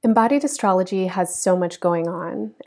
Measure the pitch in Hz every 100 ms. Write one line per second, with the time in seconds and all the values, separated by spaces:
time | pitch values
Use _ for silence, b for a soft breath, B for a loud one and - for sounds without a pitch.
0 | 240 220 226 285 277 - 208 185 185 196
1 | 185 185 180 - - 180 175 175 175 170
2 | 165 175 - - 214 -